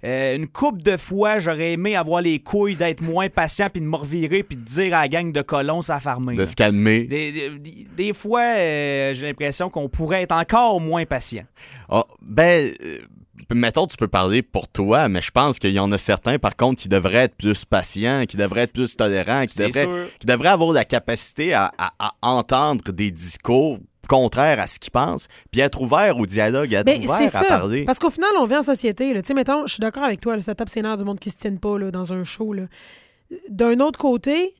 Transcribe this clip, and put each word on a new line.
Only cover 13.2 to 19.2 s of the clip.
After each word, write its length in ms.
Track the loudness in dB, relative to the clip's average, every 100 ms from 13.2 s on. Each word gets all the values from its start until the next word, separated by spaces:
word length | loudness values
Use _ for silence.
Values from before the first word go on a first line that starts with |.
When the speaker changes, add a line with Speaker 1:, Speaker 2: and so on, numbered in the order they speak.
| -20 -20 -4
Speaker 2:
mettons, 340 | 0 2 2 -2
tu 100 | -2
peux 100 | -2
parler 340 | 2 2 2
pour 260 | 0 -6 -6
toi, 420 | -4 2 4 4
mais 120 | 0
je 80 | 0
pense 280 | 2 2 2
qu'il 120 | 0
y 80 | 2
en 120 | 2
a 60 | 0
certains, 420 | 0 0 0 0
par 160 | -2 2
contre, 260 | 0 0
qui 60 | 0
devraient 360 | 2 4 2 2
être 100 | _
plus 300 | 0 0 0
patients, 600 | -2 -2 -2 -2 0 -2
qui 80 | -2
devraient 240 | -2 0
être 120 | -2
plus 220 | -2 -4 0
tolérants, 500 | 0 0